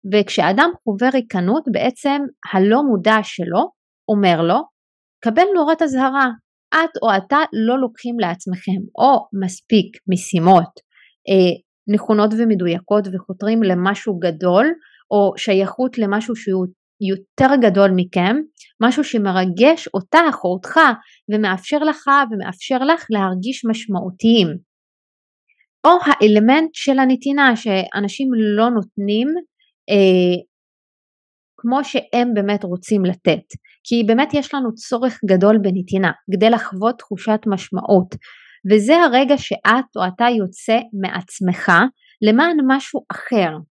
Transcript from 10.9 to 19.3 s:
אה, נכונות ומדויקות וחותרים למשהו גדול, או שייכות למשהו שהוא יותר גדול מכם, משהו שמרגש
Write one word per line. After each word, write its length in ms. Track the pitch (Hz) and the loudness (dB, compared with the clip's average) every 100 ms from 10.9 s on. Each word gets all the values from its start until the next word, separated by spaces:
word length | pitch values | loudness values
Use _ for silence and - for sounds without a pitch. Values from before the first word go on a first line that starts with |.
| _ _ _ - | _ _ _ 0
אה, 260 | 190 180 - _ _ - | 2 2 0 _ _ -4
נכונות 380 | 208 - 214 208 220 | -4 0 0 2 0
ומדויקות 720 | 233 202 175 170 - 208 196 | 0 0 -2 -4 -2 -2 -2
וחותרים 560 | 185 - 185 202 226 | -10 -12 -8 -2 0
למשהו 560 | 202 180 185 202 - 180 | 0 0 -2 -4 -6 -4
גדול, 480 | 180 160 180 185 285 330 _ _ _ | -4 -2 2 2 2 -2 _ _ _
או 220 | 208 196 - | 0 0 -2
שייכות 600 | - 190 190 - 254 247 | -2 0 0 -4 -6 -2
למשהו 380 | 202 202 220 226 | -2 -2 -4 -8
שהוא 320 | - 190 180 _ _ _ | -4 -4 -4 _ _ _
יותר 540 | 190 190 _ - 262 277 | -6 -6 _ 0 2 4
גדול 280 | 226 185 196 185 | 2 4 2 2
מכם, 400 | 180 185 180 262 311 _ - _ | -2 -2 0 -2 -4 _ -20 _
משהו 200 | 233 254 | 0 0
שמרגש 840 | 285 233 196 | -2 -2 0